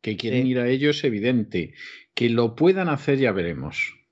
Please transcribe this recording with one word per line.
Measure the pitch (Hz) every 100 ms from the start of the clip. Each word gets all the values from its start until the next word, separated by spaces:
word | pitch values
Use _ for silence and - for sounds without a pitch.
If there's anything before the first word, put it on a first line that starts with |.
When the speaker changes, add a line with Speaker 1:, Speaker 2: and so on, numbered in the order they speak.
Speaker 1:
que | - 104
quieren | 117 127
Speaker 2:
Sí. | 127
Speaker 1:
ir | 127
a | 123
ello | 131 147
es | 147
evidente. | 139 107 117 123 107 92 78 - - - _
Que | - 120
lo | 117 117 117
puedan | 170 190 180
hacer | 139 - 135
ya | 127
veremos. | 95 85 71 69 - - - _